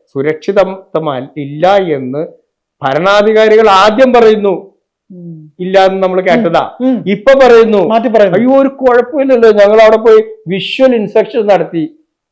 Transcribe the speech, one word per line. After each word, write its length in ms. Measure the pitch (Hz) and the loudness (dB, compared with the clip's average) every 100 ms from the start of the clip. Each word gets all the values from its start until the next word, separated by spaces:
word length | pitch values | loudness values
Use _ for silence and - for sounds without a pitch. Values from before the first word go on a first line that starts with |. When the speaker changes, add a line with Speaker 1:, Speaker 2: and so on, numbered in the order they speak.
| _ | _
Speaker 1:
സുരക്ഷിതത്വമ-, 1120 | 139 143 156 - 202 185 190 - 165 156 131 135 156 | -8 -6 -6 -4 -2 -2 -4 -10 -8 -6 -8 -10 -14
ഇല്ല 380 | 143 147 175 202 | -14 -4 -2 -2
എന്ന് 520 | 185 143 127 135 165 - _ _ _ _ | -2 -6 -6 -10 -10 -14 _ _ _ _
ഭരണാധികാരികൾ 880 | 139 139 180 208 208 214 220 214 220 | -4 -2 0 0 2 2 2 2 4
ആദ്യം 440 | 190 208 214 262 | 2 2 2 2
പറയുന്നു. 580 | 233 226 214 202 180 - _ _ _ _ | 4 2 2 -2 -4 -8 _ _ _ _
Speaker 2:
ഉം. 400 | 180 175 165 156 - | -20 -20 -20 -20 -12
Speaker 1:
ഇല്ല 260 | 185 190 190 | -4 0 0
എന്ന് 180 | 190 | 0
നമ്മൾ 180 | 190 185 | -2 -2
കേട്ടതാ. 500 | 185 175 196 165 127 - | -2 -2 0 -2 -4 -4
Speaker 2:
ഉം. 60 | 254 | -4
ഉം. 160 | 240 160 | -2 -4
Speaker 1:
ഇപ്പൊ 320 | 202 269 269 | -2 0 4
പറയുന്നു. 480 | 254 233 220 208 175 | 4 4 4 0 0
Speaker 2:
മാറ്റി 200 | 226 226 | -2 0
പറയുന്നു. 300 | 214 208 180 | 0 2 0
Speaker 1:
"അയ്യോ, 240 | 247 269 | 0 0
ഒരു 60 | 269 | 0
കുഴപ്പമില്ലല്ലോ, 840 | 269 262 247 - 311 269 254 226 | -2 0 0 0 -4 -2 2 2
ഞങ്ങൾ 300 | 208 202 220 | 4 4 4
അവിടെ 160 | 220 220 | 4 4
പോയി 240 | 226 220 - - - | 4 2 2 -8 -10
വിഷ്വൽ 480 | 185 - - 262 240 | -8 -8 -2 0 0
ഇൻസ്പെക്ഷൻ 520 | 202 220 208 254 208 | -2 -4 -4 -4 0
നടത്തി, 480 | 185 165 170 156 - _ _ _ | 0 -2 -6 -8 -10 _ _ _